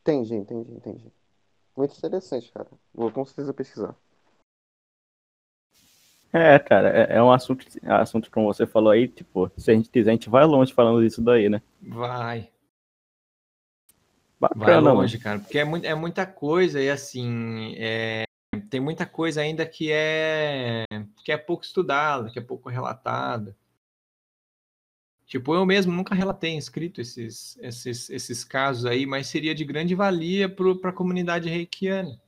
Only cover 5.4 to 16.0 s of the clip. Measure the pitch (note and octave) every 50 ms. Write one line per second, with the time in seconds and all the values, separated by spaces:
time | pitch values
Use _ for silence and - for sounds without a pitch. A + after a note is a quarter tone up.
5.4 | _ _ _ _ _ _ _ _ _ _ _ _ _ _ _ _ _ _ - E3
6.4 | E3 D#3 C#3 C#3 - - A2 G2 G2 G2 F#2+ A2+ A2 - - A2 A#2+ B2 B2+ B2+
7.4 | - - C3 C3 - _ - - - - G#2+ G2+ A2+ - - A2+ A2 - - A2+
8.4 | G#2+ G#2 G#2 - A#2+ A2+ - A2+ G#2+ G#2+ G#2 A2+ B2+ A#2+ _ - - _ _ F#2+
9.4 | F2+ F#2 _ - - - A2+ A2+ A2 - - B2+ G#2 G#2+ A2+ A2+ - A2 G#2+ C3
10.4 | D3+ D#3+ D3+ C3 C3 C3 - - A#2+ A#2 A#2 A#2 A2+ A2+ A2+ - A#2 A#2+ B2 A#2
11.4 | G2+ G#2 G#2+ G#2 _ _ _ _ - - - A#2 B2 B2 B2 B2 A#2 A#2 A#2+ A#2
12.4 | G#2 _ _ _ _ _ _ _ _ _ _ _ _ _ _ _ _ _ _ _
13.4 | _ _ _ _ _ _ _ _ _ _ _ _ _ _ _ _ _ _ _ _
14.4 | - - - G#2+ G#2+ - F3 D#3+ D3+ D3 B2+ G#2 F#2+ A2 A2+ A#2 - G#2+ G#2 G#2
15.4 | G#2 - - D3 D3 D3+ D#3+ E3+ - - D#3 D3+